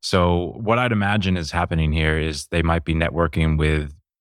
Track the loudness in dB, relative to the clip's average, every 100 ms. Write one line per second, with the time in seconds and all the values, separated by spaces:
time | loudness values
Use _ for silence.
0 | -2 2 2 2 -2 -6 -2 0 2 0
1 | 0 0 0 -2 -2 -2 -2 0 0 2
2 | 2 0 -2 -4 -4 -2 0 0 0 0
3 | 0 0 -2 0 0 2 2 0 -4 -12
4 | _ _